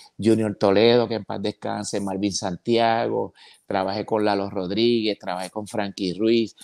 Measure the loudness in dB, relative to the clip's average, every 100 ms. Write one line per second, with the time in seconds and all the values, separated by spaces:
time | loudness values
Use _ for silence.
0 | -20 0 2 4 2 0 2 6 6 4
1 | 2 -4 -6 -6 -6 -6 -6 -6 -6 -6
2 | -4 -2 -2 -2 -6 -6 -2 2 2 0
3 | -2 -4 -6 -10 -20 _ 0 0 2 -4
4 | -2 0 2 0 -2 -4 -2 2 2 2
5 | 0 -4 -6 -6 -8 -10 -8 -6 -6 -4
6 | -4 0 2 2 0 -6